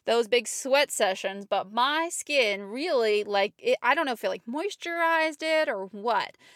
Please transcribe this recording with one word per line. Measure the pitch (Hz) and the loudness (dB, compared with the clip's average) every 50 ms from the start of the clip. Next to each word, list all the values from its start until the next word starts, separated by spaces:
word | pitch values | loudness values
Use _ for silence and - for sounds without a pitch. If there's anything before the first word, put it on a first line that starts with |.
| - | -2
those | - 226 233 233 208 | 0 2 2 2 2
big | 247 240 214 - | 2 0 0 0
sweat | - - - 269 262 285 285 277 | -8 -6 -2 2 4 4 4 2
sessions, | - - 220 190 190 - - 196 196 202 202 | 2 0 2 2 2 0 -4 -6 -6 -6 -4
but | - 208 196 - 190 | -2 -2 -2 -2 -2
my | 214 233 247 277 294 320 330 349 | 0 0 0 2 2 0 -2 -2
skin | - - - - 294 277 240 208 202 196 | -4 -8 -6 0 2 2 2 2 0 -2
really, | 202 196 214 254 302 359 311 247 226 214 208 208 | -4 -8 -6 -6 -2 0 2 2 4 4 2 2
like, | 208 208 202 202 196 208 - _ | 0 0 2 2 2 0 -2 _
it, | - 240 254 - | -2 -2 0 2
I | - 240 277 | 2 2 2
don't | 330 320 | 2 2
know | 269 | -2
if | 240 - - | -2 -4 -4
it, | 190 | -4
like, | 190 185 - | -4 -4 -8
moisturized | 233 240 294 370 403 - - - 339 339 339 330 330 330 320 311 320 302 - | -8 -6 -4 -4 -6 -6 -8 -8 -6 -2 0 0 2 2 2 0 0 -2 -4
it | 320 320 320 311 311 302 | -2 0 0 0 0 0
or | 233 196 190 190 | -2 -6 -6 -10
what, | - 202 202 240 220 190 147 - - _ - - - | -10 -6 -2 0 0 0 0 -4 -10 _ -20 -20 -20